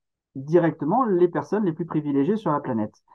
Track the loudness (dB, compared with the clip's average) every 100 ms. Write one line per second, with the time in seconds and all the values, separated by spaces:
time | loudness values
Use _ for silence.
0 | _ _ _ -12 2 4 4 0 0 0
1 | 2 4 2 0 -2 -2 -2 -4 -4 -4
2 | 0 0 0 0 -2 -4 -2 -4 -4 _
3 | _